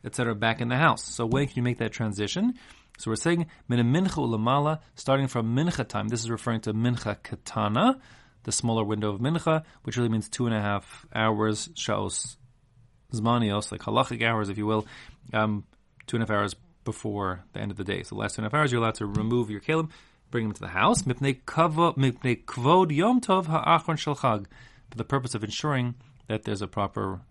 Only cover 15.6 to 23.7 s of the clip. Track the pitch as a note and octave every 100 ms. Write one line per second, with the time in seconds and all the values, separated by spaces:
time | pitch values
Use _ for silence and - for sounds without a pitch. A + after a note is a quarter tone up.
15.6 | - _ _ _ - A#2 A2 G#2 G2+ -
16.6 | - _ - G#2+ A2 G#2 G2 F#2 - -
17.6 | G#2 G2 G2 F#2+ F2+ G2+ G#2+ - A2 D3
18.6 | D3 A#2+ A2+ A2 G#2 G#2 A2 A#2+ G#2+ G#2
19.6 | - D#3+ D#3+ - - _ _ B2 A2 G#2
20.6 | G2 F2+ B2 C#3 - A#2+ C#3 C3+ - -
21.6 | E3+ D#3 E3+ C3+ C3+ B2 C3 A#2 - -
22.6 | B2 F3+ F3+ D3 G3+ B3+ A#3 F#3+ E3 D#3+
23.6 | -